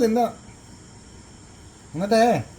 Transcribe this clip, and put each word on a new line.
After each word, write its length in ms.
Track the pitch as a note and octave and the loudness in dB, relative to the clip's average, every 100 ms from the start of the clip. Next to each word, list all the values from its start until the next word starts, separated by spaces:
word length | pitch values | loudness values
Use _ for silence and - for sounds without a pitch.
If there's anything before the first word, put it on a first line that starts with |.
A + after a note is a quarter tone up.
തിന്ന. 180 | A3+ A3+ A#3 - - - - - - - - - - - - - - - - | 0 0 -2 -6 -20 -20 -20 -20 -20 -20 -20 -20 -20 -20 -20 -20 -20 -20 -14
എന്നിട്ടേ 280 | D#3 G3+ A3+ A#3+ E3 - | -8 0 2 2 0 -4